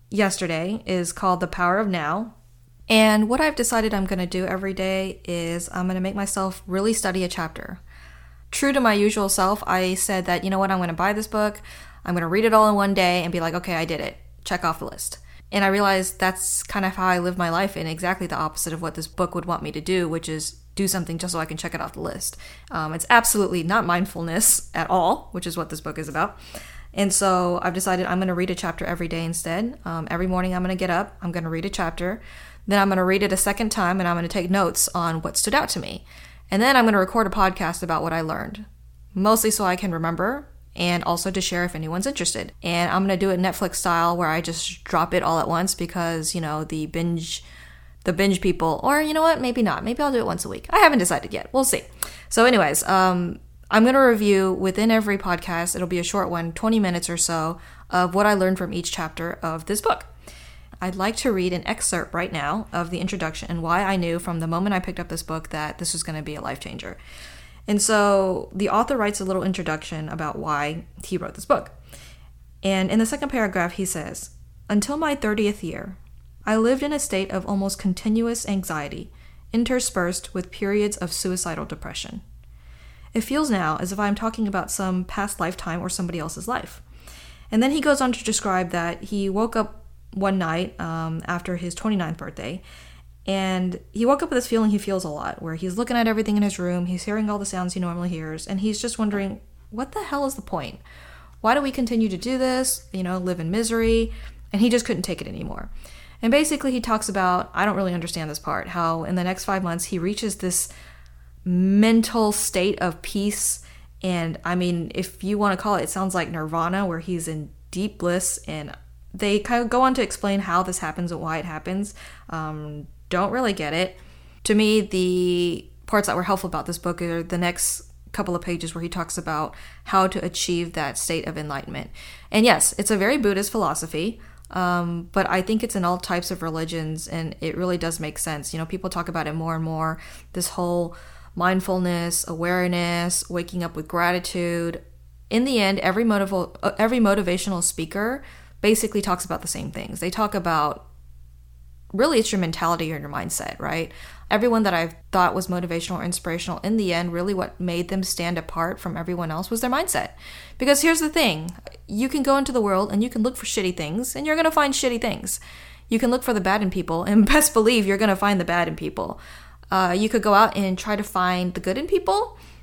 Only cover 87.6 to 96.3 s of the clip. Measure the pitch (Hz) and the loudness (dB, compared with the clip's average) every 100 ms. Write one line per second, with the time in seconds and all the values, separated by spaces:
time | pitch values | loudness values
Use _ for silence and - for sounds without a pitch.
87.6 | 262 302 294 277 254 240 - 214 208 185 | 4 4 4 4 2 0 -2 -2 0 0
88.6 | 175 175 170 - - 202 196 196 226 226 | 0 -2 -4 -6 -6 -2 0 0 0 0
89.6 | 214 - - - - 196 196 190 160 165 | -2 -6 -18 -20 -12 -2 0 2 0 -2
90.6 | 185 - 165 165 165 165 - 175 185 175 | -4 -6 -6 -4 -4 -6 -4 -6 -4 -4
91.6 | 175 170 220 202 160 160 - - 110 180 | -6 -4 -2 0 -2 -6 -10 -10 -8 -10
92.6 | - - - - - - - 190 190 185 | -12 -20 -20 -20 -20 -12 -4 -2 0 0
93.6 | 185 185 - 208 233 277 330 254 247 226 | -2 -4 -10 0 2 4 2 0 2 2
94.6 | 214 202 202 185 165 147 - - 165 160 | 4 2 0 -2 -2 -6 -6 -6 -8 -6
95.6 | 185 190 240 240 226 220 214 | -4 -4 0 2 4 2 2